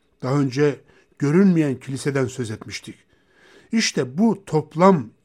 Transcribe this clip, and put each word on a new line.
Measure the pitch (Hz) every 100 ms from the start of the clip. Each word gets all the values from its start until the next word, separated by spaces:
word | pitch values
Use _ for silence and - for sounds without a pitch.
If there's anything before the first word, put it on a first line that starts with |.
| _ _
Daha | 131 143
önce | 139 127 147 120 _ _ _ -
görünmeyen | 143 160 196 170 147 120
kiliseden | - 135 147 135 127
söz | - 113
etmiştik. | 107 - - - - _ _ _ _ _ _ _
İşte | 226 - - 127 135
bu | 226 202
toplam | - 156 151 156 185 185 110 -